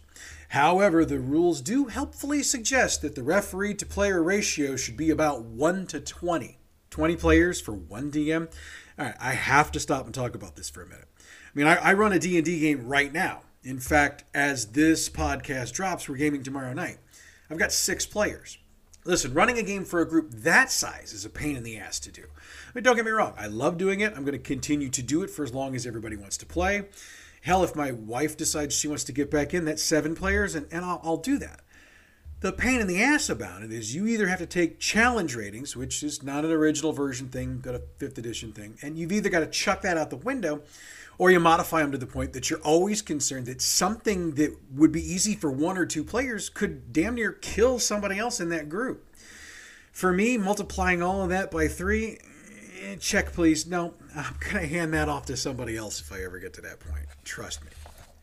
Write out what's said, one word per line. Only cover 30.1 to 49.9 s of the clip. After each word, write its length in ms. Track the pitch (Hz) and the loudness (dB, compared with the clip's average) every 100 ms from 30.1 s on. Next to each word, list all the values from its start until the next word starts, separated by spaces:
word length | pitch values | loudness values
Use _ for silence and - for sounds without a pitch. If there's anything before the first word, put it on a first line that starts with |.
players, 400 | 156 185 202 196 | -2 0 2 0
and, 120 | 156 - | -2 -6
and 140 | 165 | -6
I'll, 160 | 180 175 | -4 -4
I'll 140 | 160 160 | -2 -2
do 200 | 254 277 | 0 -2
that. 240 | 151 - _ - - - _ _ - - | -2 -14 _ -20 -20 -20 _ _ -18 -6
The 120 | 190 | -4
pain 280 | 185 233 254 | 0 2 2
in 60 | 190 | 2
the 160 | 180 | 2
ass 260 | 262 294 - | 4 4 2
about 340 | 110 101 98 | -4 -6 -12
it 100 | 110 | -10
is 220 | 113 107 | -8 -6
you 120 | 151 220 | -2 0
either 220 | 226 185 | 2 2
have 120 | 170 | 0
to 60 | 165 | -2
take 340 | 175 165 - | 0 0 0
challenge 540 | - 214 247 233 165 | 0 4 4 4 -2
ratings, 420 | 120 101 107 143 120 | -4 -8 -8 -10 -8
which 260 | 131 - | -6 -6
is 180 | 147 147 | -6 -6
not 220 | 135 143 | -4 -2
an 80 | 160 | 2
original 400 | 160 156 147 156 | 4 4 4 0
version 360 | 131 139 127 135 | 0 -2 -4 -8
thing, 320 | 127 127 127 | -6 -6 -6
but 120 | 127 | -6
a 80 | 123 - - | -8 -8 -10
fifth 200 | 135 - | -10 -8
edition 340 | 113 107 113 | -8 -8 -10
thing, 240 | 104 104 113 | -12 -16 -12
and 140 | 143 160 | -10 -6
you've 160 | 170 | -2
either 160 | 208 185 | 0 2
gotta 180 | 175 156 | 2 2
chuck 360 | - 202 190 | 0 0 0
that 140 | 196 165 | 0 0
out 140 | 147 | -2
the 60 | 127 | -4
window, 460 | 226 269 170 147 - - - - - - | -4 -2 -2 -4 -8 -20 -20 -20 -12 2
or 120 | 180 | 4
you 80 | 180 | 6
modify 440 | 165 170 165 160 | 6 4 2 0
'em 100 | 147 | 0
to 60 | 135 | -2
the 80 | 123 | -6
point 260 | 131 135 | -6 -6
that 160 | 131 127 | -6 -4
you're 100 | 160 | -2
always 400 | 151 165 202 214 | 4 4 4 0
concerned 440 | - 151 - 131 127 | -2 -2 -2 -4 -8
that 140 | 127 | -4
something 720 | - - 208 226 226 190 170 | 0 2 2 0 0 0 0
that 240 | 139 147 - - | 2 0 0 -6
would 160 | 135 156 | 6 6
be 220 | - 156 | 6 -2
easy 240 | 180 208 - | -2 0 0
for 160 | 151 | -2
one 240 | 131 170 185 | 0 0 0
or 80 | |
two 180 | 151 156 | -2 -2
players 460 | 147 262 269 208 - | -2 -2 -2 -4 -8
could 440 | - 202 143 120 | -4 -4 -4 -4
damn 220 | - 208 | 0 0
near 180 | 240 202 | 0 -2
kill 460 | - - - 247 247 | -4 -6 2 4 4
somebody 400 | - 208 202 196 | 0 0 -2 -2
else 220 | 233 226 | -2 -2
in 80 | 170 | -2
that 200 | 165 147 | -4 -4
group. 380 | 180 254 - - - - - - - - - - | -4 -4 -6 -12 -20 -20 -20 -18 -18 -20 -20 -20